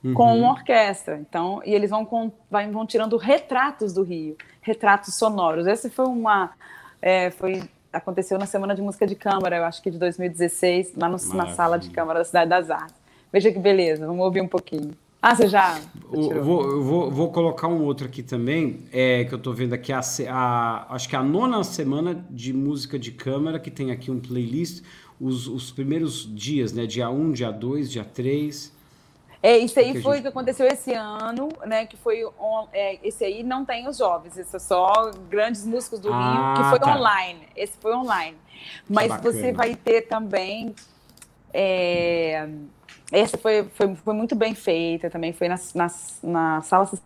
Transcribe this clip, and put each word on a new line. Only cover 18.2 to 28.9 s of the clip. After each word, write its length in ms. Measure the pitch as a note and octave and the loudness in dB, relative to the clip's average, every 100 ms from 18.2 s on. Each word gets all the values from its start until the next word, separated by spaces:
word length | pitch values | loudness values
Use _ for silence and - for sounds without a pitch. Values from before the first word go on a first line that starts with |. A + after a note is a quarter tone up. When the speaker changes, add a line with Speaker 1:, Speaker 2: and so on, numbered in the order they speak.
Speaker 1:
também, 580 | B2 B2 A#2+ D#3+ D3 - - | -6 -4 0 0 0 -4 -6
é, 320 | B2+ B2+ B2 | 0 2 2
que 80 | A#2+ | 0
eu 40 | B2+ | -4
tô 160 | C3 | -6
vendo 180 | A#2 B2 | -4 -4
aqui, 180 | B2 - | -4 -4
a 120 | C3+ | -4
se-, 260 | B2+ - B2 | -4 -6 -4
a, 580 | B2+ B2 A#2+ A#2 A2+ - | 0 0 2 0 -2 -6
acho 180 | B2+ - | -10 -6
que 80 | C#3 | -2
a 60 | |
nona 420 | C3+ E3 B3+ A3+ | 0 2 0 0
Semana 640 | F3+ - C#3 C#3+ E3+ E3+ - | -4 -4 -4 -2 -2 -4 -10
de 240 | B2+ B2 | -12 -6
Música 460 | C3 C#3 C#3+ - C#3 | -4 -2 -4 -6 -8
de 120 | A#2 | -10
Câmara, 480 | - C3+ C3+ D#3 D#3+ | -8 -6 -2 -2 -4
que 120 | - | -8
tem 200 | - C3 | -8 -6
aqui 200 | B2 B2+ | -6 -6
um 100 | B2+ | -6
playlist, 640 | B2 B2 A#2+ C3+ F3 - - - - _ | -4 -4 -2 -4 -4 -8 -18 -20 -20 _
os, 300 | C3 B2+ B2 | -4 -4 -4
os 220 | B2 - | -10 -10
primeiros 560 | - C3+ D#3 D#3+ - A2 | -8 -4 -2 -2 -6 -12
dias, 400 | G#2+ A#2 D3 A2+ | -10 -4 -2 -2
né? 100 | G#2 | -2
Dia 240 | A#2 G#2+ A#2+ | -4 -4 -2
um, 240 | C3+ D#3+ | 0 0
dia 180 | B2+ A#2 | 0 -4
dois, 400 | G#2+ A#2+ C#3+ C3 | -4 -4 -4 -4
dia 140 | A#2+ | -6
três. 640 | G#2+ - B2 D3 D3+ C#3+ - _ _ | -10 -6 -2 -2 -2 -8 -16 _ _